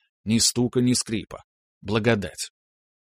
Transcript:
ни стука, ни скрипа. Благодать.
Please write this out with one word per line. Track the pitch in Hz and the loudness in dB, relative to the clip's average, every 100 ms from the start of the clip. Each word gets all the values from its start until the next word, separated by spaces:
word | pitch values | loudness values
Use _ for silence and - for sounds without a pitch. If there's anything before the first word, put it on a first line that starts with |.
| _ _ 95 | _ _ 0
ни | 113 | 2
стука, | - 120 123 127 | 2 0 0 2
ни | 123 | 2
скрипа. | 120 - 107 - - _ _ _ _ | 0 -2 -6 -8 -18 _ _ _ _
Благодать. | 101 110 113 107 92 - - _ _ _ _ _ | -4 0 2 0 -2 -10 -14 _ _ _ _ _